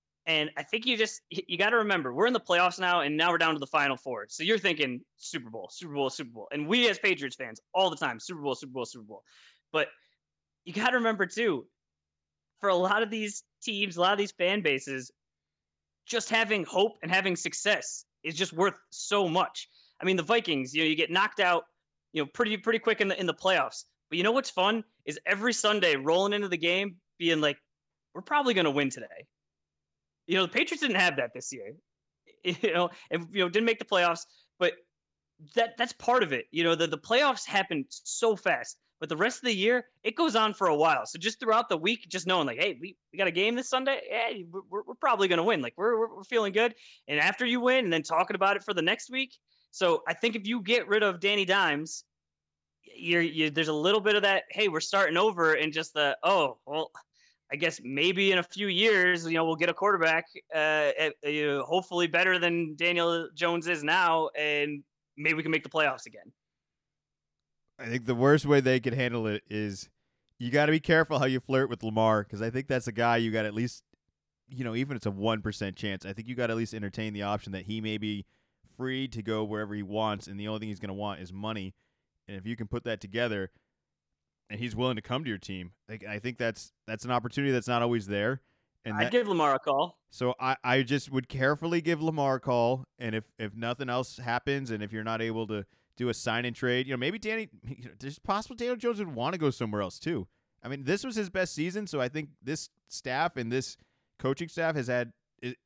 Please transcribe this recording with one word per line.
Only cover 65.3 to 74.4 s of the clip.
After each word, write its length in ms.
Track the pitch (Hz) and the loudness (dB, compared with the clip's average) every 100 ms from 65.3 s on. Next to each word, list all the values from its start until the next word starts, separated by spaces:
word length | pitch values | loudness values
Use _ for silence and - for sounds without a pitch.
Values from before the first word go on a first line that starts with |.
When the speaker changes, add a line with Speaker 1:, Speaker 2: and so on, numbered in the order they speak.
Speaker 1:
we 80 | 160 | 0
can 80 | 156 | 0
make 120 | 156 | -2
the 80 | 143 | -2
playoffs 360 | 160 147 131 - | 0 0 -2 -10
again." 240 | 107 - _ _ _ _ _ _ _ _ _ _ _ _ _ _ - | -20 -20 _ _ _ _ _ _ _ _ _ _ _ _ _ _ -14
Speaker 2:
I 80 | 117 | -4
think 180 | 123 | -2
the 100 | 120 | 0
worst 300 | 120 135 151 | 4 6 6
way 160 | 143 143 | 6 4
they 200 | 131 127 | 6 2
could 120 | 120 | 2
handle 340 | 127 123 117 110 | 0 0 0 -2
it 160 | 104 - | -4 -4
is 400 | 107 104 95 - _ _ _ _ - | -4 -4 -6 -12 _ _ _ _ -10
you 120 | 120 | 0
gotta 220 | 139 151 | 2 4
be 80 | 160 | 2
careful 380 | - 160 156 143 | 4 4 4 2
how 40 | |
you 160 | 135 131 | 2 0
flirt 300 | - 131 135 | 2 2 2
with 120 | 117 | -2
Lamar, 420 | 113 110 110 107 | -2 2 4 4
'cause 180 | 104 101 | 0 -6
I 80 | 113 | -4
think 180 | 123 - | -4 -2
that's 200 | 127 120 | -2 -2
a 40 | |
guy 240 | 110 117 117 | 0 2 2
you 140 | 113 | 2
got 160 | 110 107 | 0 -2
at 80 | |
least, 280 | 107 120 - _ _ _ _ _ _ | -2 -4 -6 _ _ _ _ _ _